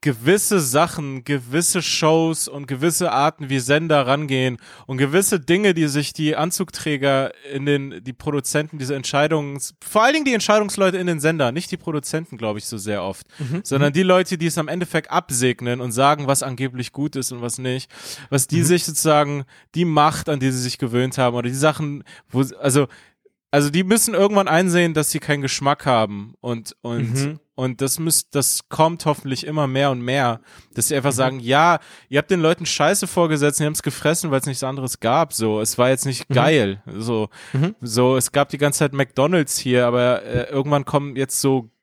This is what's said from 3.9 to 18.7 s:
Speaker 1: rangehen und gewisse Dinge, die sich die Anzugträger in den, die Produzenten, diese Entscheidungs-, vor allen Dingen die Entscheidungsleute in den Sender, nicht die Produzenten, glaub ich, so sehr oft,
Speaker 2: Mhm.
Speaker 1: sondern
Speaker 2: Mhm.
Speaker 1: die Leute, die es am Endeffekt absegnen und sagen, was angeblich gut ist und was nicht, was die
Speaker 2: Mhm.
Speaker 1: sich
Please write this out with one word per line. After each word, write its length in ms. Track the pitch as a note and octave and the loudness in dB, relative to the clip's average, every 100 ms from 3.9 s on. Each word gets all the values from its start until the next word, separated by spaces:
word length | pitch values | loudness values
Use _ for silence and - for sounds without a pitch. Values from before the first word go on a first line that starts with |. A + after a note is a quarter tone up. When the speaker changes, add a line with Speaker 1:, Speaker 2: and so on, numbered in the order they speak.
| D3 B2+ | 2 2
Speaker 1:
rangehen 520 | C#3 D3+ C3 C3 A#2+ - - - | 0 0 0 0 -2 -12 -20 -10
und 120 | C3 | -2
gewisse 420 | C3+ D#3+ G3 F#3+ | 2 2 2 -2
Dinge, 340 | C#3 F3 G#3 | 2 2 4
die 140 | E3+ D#3 | 2 0
sich 260 | C#3+ C#3+ | 0 -4
die 220 | - D#3 D3+ | -2 -2 0
Anzugträger 960 | D#3+ - F#3 - D#3+ C#3+ C#3 C3+ C3+ - C#3 | -2 -2 -6 -6 -4 0 2 2 0 -8 -10
in 140 | C#3 C#3 | -6 0
den, 380 | C#3+ C#3 F2+ | 0 -2 -12
die 100 | A#2+ | -14
Produzenten, 640 | B2 - C#3+ - D3+ D3+ D#3 | -10 -4 -4 -2 -2 -2 -6
diese 180 | C3 C#3 | -6 -4
Entscheidungs-, 760 | C3 C#3+ D3+ D#3 C#3+ C#3 - _ | -2 2 2 2 -2 -8 -12 _
vor 200 | - G#3 | -2 4
allen 100 | A#3 | 4
Dingen 120 | D#4 C#4 | 4 2
die 80 | A#3 | 0
Entscheidungsleute 640 | - G#3+ G#3 G3+ F#3+ F3+ | 4 2 2 0 0 2
in 100 | F3+ | -2
den 120 | D#3+ | 0
Sender, 320 | D3 E3 B2+ | 0 2 0
nicht 200 | C3+ F3 | -2 -6
die 60 | F3+ | -8
Produzenten, 600 | - D3+ - D#3 E3+ A#2 | -6 -6 -4 -6 -6 -8
glaub 200 | A2 G#2+ | -6 -6
ich, 80 | - | -8
so 120 | A2 | -10
sehr 240 | G2 G#2 | -4 -4
oft, 220 | F#2 F#2+ - - | -4 -8 -14 -12
Speaker 2:
Mhm. 220 | C3 D#3+ | -6 -6
Speaker 1:
sondern 260 | - C#3 C#3+ | -2 2 2
Speaker 2:
Mhm. 40 | |
Speaker 1:
die 100 | C#3+ | 2
Leute, 340 | F#3 F#3 F3+ F3 | 4 4 4 -2
die 80 | E3 | -2
es 100 | D#3+ | -2
am 80 | D#3 | -4
Endeffekt 420 | E3 F3+ E3 - | -4 -2 -4 0
absegnen 720 | D#3+ - B2+ B2+ A#2+ A#2+ B2 | -4 -2 0 0 0 -4 -4
und 100 | B2 | -4
sagen, 360 | A2+ C#3 D3 C#3 | 2 2 2 0
was 160 | C3+ | -2
angeblich 480 | C3 B2 C3 B2 A#2+ | -2 -6 -6 -6 -10
gut 240 | - D3 C3+ | -6 -6 -4
ist 160 | B2+ | -8
und 100 | B2+ | -6
was 160 | A#2+ A#2 | -8 -6
nicht, 320 | B2+ B2+ - - - - C#3 | -4 -6 -8 -18 -16 -16 -4
was 160 | C#3 C3+ | -2 0
die 120 | D#3+ | 0
Speaker 2:
Mhm. 40 | |
Speaker 1:
sich 200 | E3 | 4